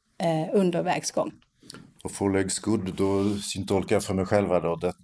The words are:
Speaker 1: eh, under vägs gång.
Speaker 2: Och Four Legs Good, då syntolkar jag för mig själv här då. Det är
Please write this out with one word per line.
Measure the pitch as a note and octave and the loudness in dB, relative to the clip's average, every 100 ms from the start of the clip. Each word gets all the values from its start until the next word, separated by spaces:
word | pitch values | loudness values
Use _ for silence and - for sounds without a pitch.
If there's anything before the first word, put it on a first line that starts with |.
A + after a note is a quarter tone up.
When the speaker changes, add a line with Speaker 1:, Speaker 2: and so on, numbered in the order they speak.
| _ - | _ -4
Speaker 1:
eh, | F3 D#3+ E3 | 0 0 2
under | G#3+ F#3 E3+ | 2 2 2
vägs | F3 E3 - | 0 -2 -2
gång. | - - - _ _ - - - - | -4 -4 -6 _ _ -20 -20 -20 -14
Speaker 2:
Och | - | -10
Four | - G2+ | -2 2
Legs | F#2+ F#2+ - | 2 0 -2
Good, | G2+ G#2+ F#2 F2+ | 0 0 -2 -2
då | G2 G2 G2+ G2+ | 0 2 0 0
syntolkar | - G2 G2 G2+ F2+ G#2 | -4 -6 0 0 2 0
jag | |
för | - | 0
mig | F#2+ F#2 | -2 2
själv | G#2 F#2+ | 2 4
här | F2 | 2
då. | E2 E2 | 2 -2
Det | F2+ | -2
är | - | -6